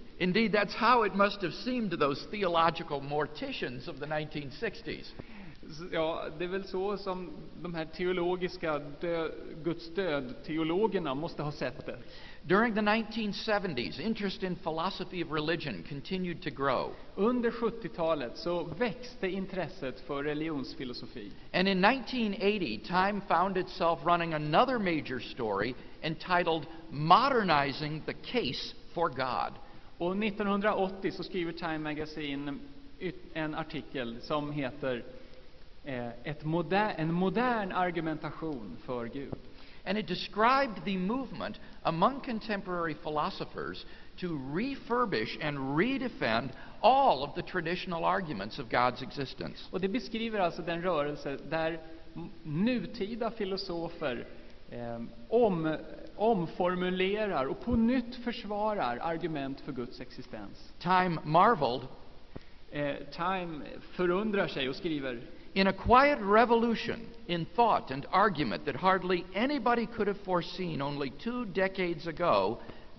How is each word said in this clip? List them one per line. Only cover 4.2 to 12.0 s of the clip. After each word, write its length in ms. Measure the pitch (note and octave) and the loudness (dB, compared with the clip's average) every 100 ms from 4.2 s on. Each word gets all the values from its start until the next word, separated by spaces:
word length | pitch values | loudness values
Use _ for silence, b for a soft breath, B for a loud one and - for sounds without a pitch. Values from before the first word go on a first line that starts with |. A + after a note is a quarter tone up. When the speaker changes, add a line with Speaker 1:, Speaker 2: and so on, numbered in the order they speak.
| D3+ D#3 C#3 | -4 -6 -8
Speaker 1:
sixties. 640 | - A3+ - - D2+ - - B G#3+ B B - | -4 -6 -4 -8 -8 -10 -14 B -12 B B -12
Speaker 2:
S-, 120 | D#3 F3+ | -12 -4
ja, 360 | F3 D#3+ E3 - D#3 | 0 0 0 -4 -4
det 60 | |
är 40 | F3+ | -4
väl 160 | G3 | -4
så 320 | G3 F#3 G3 G3 | -4 -2 -2 -2
som 340 | G3 F#3 F3 D#3 - - | -4 -6 -6 -10 -12 -10
de 120 | F3 | -6
här 100 | E3+ | -6
teologiska 960 | D#3+ - F3+ F#3 F3 F3+ F3 F3+ E3 D3 | -6 -2 0 2 2 0 -2 -2 -2 -2
dö-, 520 | C#3+ C#3+ F3 E3+ D#3+ - - D#3+ | -4 -6 -2 0 -2 -4 -10 -6
Guds 260 | D#3 D#3 - | -4 -4 -4
död-teologerna 1200 | - F#3+ C#3+ B2+ - - D#3 D#3+ F3 A3 F#3 D#3+ | -2 0 0 -2 -8 -4 0 2 4 2 2 0
måste 280 | C3 D#3+ - | -2 -4 -4
ha 100 | D3+ | -4
sett 340 | D3 C#3 - - | -2 -4 -4 -8
det. 120 | A#2 | -10